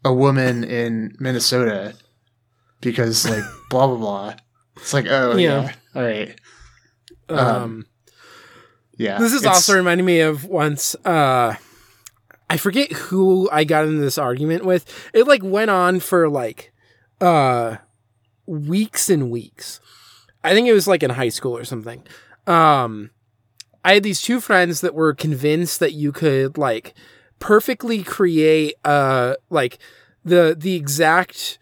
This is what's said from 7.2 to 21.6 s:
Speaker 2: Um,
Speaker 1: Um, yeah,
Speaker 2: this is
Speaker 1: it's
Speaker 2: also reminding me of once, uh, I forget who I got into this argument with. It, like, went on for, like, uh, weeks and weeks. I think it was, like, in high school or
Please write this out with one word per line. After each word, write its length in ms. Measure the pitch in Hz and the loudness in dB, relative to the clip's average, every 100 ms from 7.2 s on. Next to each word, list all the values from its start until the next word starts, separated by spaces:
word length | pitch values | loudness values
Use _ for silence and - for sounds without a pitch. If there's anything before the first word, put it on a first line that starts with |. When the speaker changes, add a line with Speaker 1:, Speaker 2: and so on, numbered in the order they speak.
| _ | _
Speaker 2:
Um, 80 | 156 | 0
Speaker 1:
Um, 480 | 127 107 117 110 107 _ _ _ - - - - _ _ _ - | 0 0 -4 -12 -18 _ _ _ -20 -20 -20 -20 _ _ _ -6
yeah, 220 | 202 196 | -6 0
Speaker 2:
this 140 | 233 | 0
is 60 | 262 | 2
Speaker 1:
it's 60 | 220 | 2
Speaker 2:
also 280 | 185 190 196 | 2 4 2
reminding 300 | 180 175 185 | 2 2 2
me 140 | 170 | 2
of 240 | 156 151 180 | 2 -2 -4
once, 480 | 185 151 143 - - | -2 -2 -2 -6 -6
uh, 520 | - 165 139 127 120 104 _ _ _ _ - _ _ - _ | -2 2 2 2 0 -2 _ _ _ _ -20 _ _ -20 _
I 80 | 165 | -4
forget 340 | 202 196 285 | -2 -2 -4
who 580 | - - 185 190 185 185 | -6 -4 0 2 2 2
I 120 | 151 | 0
got 220 | 156 156 156 | 0 0 0
into 140 | 156 | 0
this 200 | 139 143 | -2 -2
argument 460 | 131 127 151 170 185 | -4 -2 -2 -2 0
with. 200 | 180 - - - | -2 -2 -20 -2
It, 120 | 226 254 | 2 4
like, 140 | 277 | 2
went 280 | 190 202 220 | 2 -2 0
on 280 | 190 180 185 | 2 2 0
for, 300 | - 185 160 | 0 0 2
like, 420 | 143 117 - - _ _ _ _ _ | 0 -6 -10 -20 _ _ _ _ _
uh, 580 | 180 165 131 123 117 110 _ _ _ _ _ _ - | 2 4 2 0 -2 -8 _ _ _ _ _ _ -12
weeks 640 | 156 147 185 214 - - | -10 -4 -2 -2 -4 0
and 220 | 170 127 | 0 0
weeks. 480 | 120 - _ - - _ - _ _ _ _ | -6 -10 _ -18 -18 _ -20 _ _ _ _
I 100 | 160 | 2
think 140 | 196 247 | 2 6
it 60 | |
was, 140 | 214 190 | 4 4
like, 140 | 180 | 2
in 80 | 143 | 0
high 180 | 123 127 | -2 -4
school 280 | - 135 | -4 -6
or 60 | 117 | -8